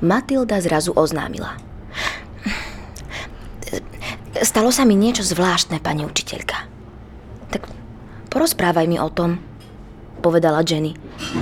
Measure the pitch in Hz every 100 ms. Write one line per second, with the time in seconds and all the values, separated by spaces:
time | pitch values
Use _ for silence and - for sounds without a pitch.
0 | 170 220 - 269 233 202 170 156 170 -
1 | 156 156 - - 82 - - - - -
2 | - - - - 202 - - - - -
3 | - - - - - - - 92 - -
4 | - - - - 226 220 233 254 247 196
5 | 226 240 185 175 180 175 - 160 165 151
6 | 147 - - - - - - - - -
7 | - - - - - - - - - -
8 | - - - 262 320 - 175 165 165 170
9 | 156 - 170 175 - - - - - -
10 | - - 170 165 160 156 165 156 156 -
11 | - - - 80